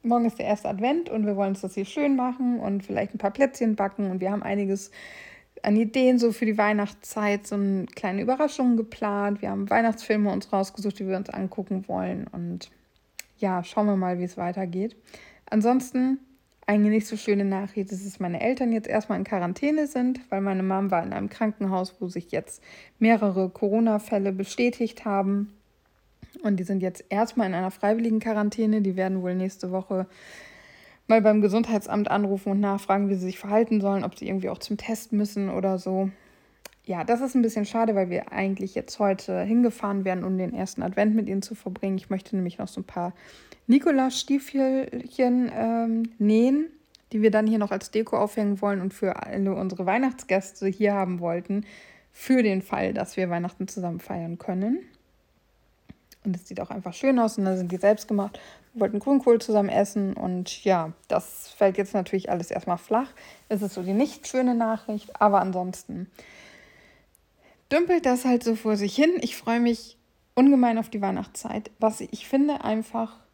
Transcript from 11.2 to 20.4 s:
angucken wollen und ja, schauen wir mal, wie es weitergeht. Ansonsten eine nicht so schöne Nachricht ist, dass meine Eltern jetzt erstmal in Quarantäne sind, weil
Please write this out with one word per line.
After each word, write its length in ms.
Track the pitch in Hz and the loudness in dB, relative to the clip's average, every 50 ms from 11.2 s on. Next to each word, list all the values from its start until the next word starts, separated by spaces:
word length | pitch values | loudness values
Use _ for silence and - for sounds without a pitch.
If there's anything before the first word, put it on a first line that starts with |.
| 190 - | -4 -8
angucken 580 | - 190 190 190 - - 185 - 196 185 196 | -6 -6 -6 -6 -6 -8 -6 -4 -6 -6 -4
wollen 400 | - 185 185 185 180 185 185 - | -6 -4 -4 -4 -4 -4 -6 -8
und 420 | - - 175 175 170 - 175 - - _ _ _ _ _ _ _ _ _ - - _ _ | -10 -10 -8 -8 -8 -8 -10 -12 -16 _ _ _ _ _ _ _ _ _ -20 -20 _ _
ja, 260 | _ 208 190 185 180 175 | _ -2 -2 -2 -2 -4
schauen 240 | - - 220 208 | -2 -2 0 2
wir 80 | 208 202 | 2 2
mal, 240 | 190 185 180 180 175 | 0 0 0 -2 -2
wie 40 | 180 | -4
es 140 | 180 - | -6 -6
weitergeht. 580 | - 175 175 180 196 190 175 175 185 196 233 - - _ - - - - - - _ _ - | -6 -6 -4 -4 -4 -6 -4 -4 -4 -4 -6 -8 -12 _ -20 -20 -20 -20 -20 -20 _ _ 0
Ansonsten 680 | - 220 208 233 254 262 254 - - 254 254 262 269 269 - _ _ _ _ _ _ _ - | 0 2 4 4 2 2 0 -2 -2 0 0 2 0 -2 -4 _ _ _ _ _ _ _ -2
eine 220 | - 208 208 208 208 | 2 4 4 4 4
nicht 180 | 214 220 214 | 4 2 0
so 100 | - 226 | -2 -8
schöne 280 | 208 - - 208 202 202 | -6 0 0 2 2 2
Nachricht 460 | 196 190 190 202 196 - 214 190 196 | 0 0 -2 -4 -6 -4 -6 -4 -4
ist, 140 | 208 185 196 | -6 -8 -8
dass 140 | 196 - - | -10 -8 -6
meine 220 | 185 175 175 - | -4 -4 -4 0
Eltern 300 | - 233 262 247 262 240 | 0 0 0 0 0 0
jetzt 160 | 226 220 214 | 0 0 0
erstmal 320 | - - 214 208 - 208 180 | 0 -2 -2 -2 -2 -4 -4
in 40 | 190 | -2
Quarantäne 640 | - 214 185 175 175 190 - - 285 302 311 302 | -2 -2 -2 -2 -2 -4 -2 0 0 2 2 0
sind, 320 | 285 - 254 247 254 254 247 - _ | -2 -2 0 0 0 0 -2 -6 _
weil 120 | 202 196 | -4 -2